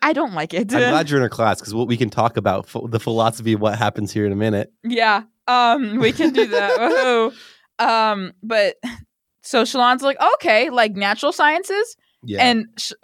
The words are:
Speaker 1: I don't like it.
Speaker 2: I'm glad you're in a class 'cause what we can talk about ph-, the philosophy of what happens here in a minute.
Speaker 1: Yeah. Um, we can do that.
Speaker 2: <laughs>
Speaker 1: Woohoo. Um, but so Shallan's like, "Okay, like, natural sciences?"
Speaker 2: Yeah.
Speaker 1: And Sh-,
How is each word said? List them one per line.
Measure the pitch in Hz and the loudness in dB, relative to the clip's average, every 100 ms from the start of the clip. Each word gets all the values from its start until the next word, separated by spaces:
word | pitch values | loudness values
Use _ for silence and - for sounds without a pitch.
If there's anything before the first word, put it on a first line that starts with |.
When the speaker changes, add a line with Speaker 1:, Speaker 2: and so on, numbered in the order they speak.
Speaker 1:
I | 196 | -2
don't | 220 240 | 0 -2
like | 170 160 | -4 -4
it. | 165 208 | -4 -2
Speaker 2:
I'm | - 247 | 0 2
glad | 156 156 | 2 2
you're | 143 | 0
in | 120 | 0
a | |
class | - 110 92 | 0 0 0
'cause | 104 | -4
what | 110 120 | -4 -2
we | 120 | 0
can | 113 | -2
talk | 117 113 - | 0 0 0
about | 101 95 - | -2 -2 -4
ph-, | 117 110 | -10 -6
the | 113 | -4
philosophy | - 113 113 113 113 | -2 0 0 0 -2
of | 107 | 2
what | 107 107 | 0 0
happens | 107 - 101 | -2 -2 -6
here | 107 104 | -2 -2
in | |
a | 98 | 0
minute. | 110 101 - _ | 0 0 -4 _
Speaker 1:
Yeah. | 226 240 226 202 220 _ - | -4 0 2 2 -2 _ -2
Um, | 247 240 277 220 226 | 2 2 2 0 0
we | 226 | 0
can | - 320 | 2 0
do | 269 415 | 2 0
that. | 480 - 494 | 0 0 0
Speaker 2:
<laughs> | |
Speaker 1:
Woohoo. | - 508 508 233 226 - - _ _ - | 2 2 2 0 0 -4 -20 _ _ -2
Um, | 233 226 220 202 185 - | 0 2 0 -2 -8 -12
but | 220 226 196 - 247 233 - _ _ _ | -2 2 0 -2 -10 -12 -18 _ _ _
so | - 254 | -4 0
Shallan's | 240 262 247 254 | 0 2 2 2
like, | 269 269 339 | 0 2 2
"Okay, | 571 - 214 262 | 2 2 2 2
like, | 247 220 | 0 0
natural | 196 196 220 294 | 0 -2 0 -2
sciences?" | 370 302 320 381 392 466 - _ _ | 2 2 0 -2 -4 -4 -8 _ _
Speaker 2:
Yeah. | - 196 | -8 0
Speaker 1:
And | 247 226 220 - | 2 2 -4 -10
Sh-, | - - | -12 -6